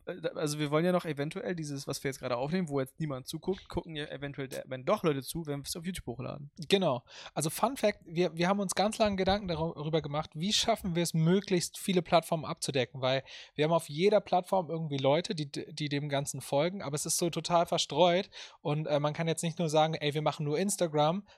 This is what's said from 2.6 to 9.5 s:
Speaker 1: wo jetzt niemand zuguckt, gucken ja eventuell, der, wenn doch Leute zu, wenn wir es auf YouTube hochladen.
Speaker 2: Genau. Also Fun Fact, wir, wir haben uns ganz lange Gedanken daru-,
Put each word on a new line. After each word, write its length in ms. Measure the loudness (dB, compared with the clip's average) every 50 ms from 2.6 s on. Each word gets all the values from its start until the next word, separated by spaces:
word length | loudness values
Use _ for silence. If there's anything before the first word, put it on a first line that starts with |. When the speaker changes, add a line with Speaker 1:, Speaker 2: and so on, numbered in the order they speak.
| -2 0
Speaker 1:
wo 100 | 0 -2
jetzt 200 | -2 -2 _ -6
niemand 280 | -4 -4 -4 -6 -8
zuguckt, 400 | -10 -10 -6 -2 -4 -4 -4 -6 -8
gucken 260 | -8 -6 -6 -6 -8
ja 100 | -8 -8
eventuell, 420 | -8 -8 -8 -8 -8 -6 -6 -8
der, 160 | -6 -8 -10 -8
wenn 180 | -8 -8 -4 0
doch 180 | 0 0 2 2
Leute 180 | 0 0 0
zu, 240 | -4 -6 -8 -8 -6
wenn 120 | -4 -6 -6
wir 60 | -6
es 100 | -8 -10
auf 100 | -8 -8
YouTube 200 | -8 -8 -8 -8
hochladen. 420 | -8 -8 -8 -8 -8 -8 -10 -12 -14 _ -12 0 0
Speaker 2:
Genau. 340 | 2 2 2 0 0 -2 _ _ -20 -18 -18 -10 -6
Also 160 | -4 -4 -4
Fun 280 | -2 -2 -2 -2 0
Fact, 220 | 0 0 0 0 0 -12
wir, 300 | -6 -2 0 0 0 0
wir 120 | 0 2
haben 120 | 2 2 0
uns 160 | 0 -2 0
ganz 220 | 0 0 0 2 2
lange 160 | 2 2 2
Gedanken 320 | 2 2 2 2 0 0
daru-, 260 | -4